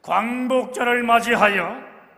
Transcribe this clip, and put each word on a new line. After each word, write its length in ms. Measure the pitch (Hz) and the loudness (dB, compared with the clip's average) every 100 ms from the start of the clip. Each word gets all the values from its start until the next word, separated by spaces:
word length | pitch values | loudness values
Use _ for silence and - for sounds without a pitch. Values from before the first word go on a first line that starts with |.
광복절을 1000 | - 180 220 247 254 254 254 392 240 240 | 0 -2 -2 -6 -2 -2 -2 -4 0 0
맞이하여 800 | 240 233 226 233 208 196 170 233 - - - | 2 2 2 2 2 2 -4 -8 -14 -20 -20